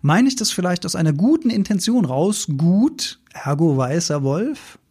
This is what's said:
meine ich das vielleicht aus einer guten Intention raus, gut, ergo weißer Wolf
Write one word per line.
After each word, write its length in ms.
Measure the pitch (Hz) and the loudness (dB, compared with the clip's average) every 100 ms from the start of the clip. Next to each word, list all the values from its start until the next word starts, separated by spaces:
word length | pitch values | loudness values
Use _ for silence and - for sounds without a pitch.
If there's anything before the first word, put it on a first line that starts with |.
meine 240 | 143 180 262 | 2 4 2
ich 80 | 254 | 0
das 160 | 214 | -2
vielleicht 340 | - 180 180 170 | -2 -2 -2 -4
aus 100 | 180 | -2
einer 180 | 160 | 0
guten 360 | 147 226 330 233 | 2 2 2 2
Intention 560 | 220 190 196 220 247 143 | 0 0 -2 0 0 0
raus, 420 | 131 190 208 - 139 | 0 0 -2 -4 0
gut, 640 | 170 196 285 - - - _ | 2 4 2 0 -10 -12 _
ergo 420 | - 143 147 165 135 | -10 -4 0 2 2
weißer 460 | 127 165 - 147 | 0 -2 -2 -2
Wolf 560 | 135 151 262 285 - - _ | -2 -2 -4 -8 -14 -20 _